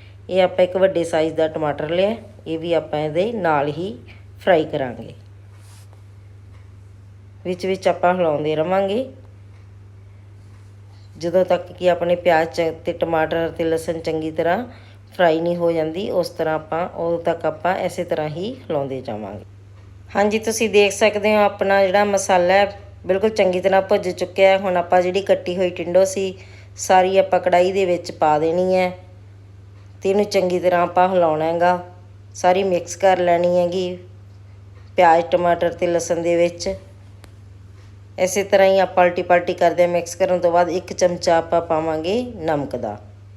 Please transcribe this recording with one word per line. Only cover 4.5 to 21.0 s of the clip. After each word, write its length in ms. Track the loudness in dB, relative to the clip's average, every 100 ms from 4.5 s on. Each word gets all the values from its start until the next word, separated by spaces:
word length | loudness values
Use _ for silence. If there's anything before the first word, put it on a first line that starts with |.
| 2 2
ਕਰਾਂਗੇ। 480 | -4 -6 -8 -14 -18 -20 -20 -20 -20 -20 -20 -20 -20 -20 -20 -20 -20 -20 -20 -20 -20 -20 -20 -20 -20 -20 -12 -8
ਵਿੱਚ 200 | -6 -4
ਵਿੱਚ 220 | -2 0
ਆਪਾਂ 260 | 2 2
ਹਿਲਾਉਂਦੇ 420 | 2 0 0 -2 -2
ਰਵਾਂਗੇ 500 | 0 0 0 -2 -6 -10 -20 -20 -20 -20 -20 -20 -20 -20 -20 -20 -20 -20 -20 -20 -20 -20 -20 -20 -20 -10
ਜਦੋਂ 260 | -2 2 2
ਤੱਕ 260 | 0 -4
ਕਿ 180 | -4 0
ਆਪਣੇ 260 | 2 0 0
ਪਿਆਜ਼ 340 | 2 2 2
ਚ-, 240 | -2 -4 -4 -8
ਤੇ 80 |
ਟਮਾਟਰ 560 | -6 -2 0 0 -2 -4 -4
ਤੇ 60 |
ਲਸਣ 360 | -2 -2 -4 -6
ਚੰਗੀ 320 | -6 -6 -4
ਤਰ੍ਹਾਂ 340 | -4 -2 -2 -4 -14 -20 -20 -12
ਫਰਾਈ 260 | 0 2 2
ਨਹੀਂ 140 | 0 -2
ਹੋ 160 | 0
ਜਾਂਦੀ, 380 | 0 -2 -6 -4
ਉਸ 180 | -2 -4
ਤਰ੍ਹਾਂ 260 | -4 -4 -4
ਆਪਾਂ, 320 | -4 -6 -6
ਉਦੋਂ 300 | -6 -4 -4
ਤੱਕ 260 | -4 -4 -4
ਆਪਾਂ 300 | -4 -2 -2
ਇਸੇ 260 | -4 -6
ਤਰ੍ਹਾਂ 240 | -6 -4 -4
ਹੀ 260 | -6 -10
ਹਿਲਾਉਂਦੇ 480 | -10 -8 -6 -6 -8
ਜਾਵਾਂਗੇ। 420 | -10 -10 -10 -14 -16 -20 -20 -20 -20 -20 -8 -2
ਹਾਂਜੀ, 240 | 0 0
ਤੁਸੀਂ 300 | -4 -2 0
ਦੇਖ 220 | 4 2
ਸਕਦੇ 440 | 2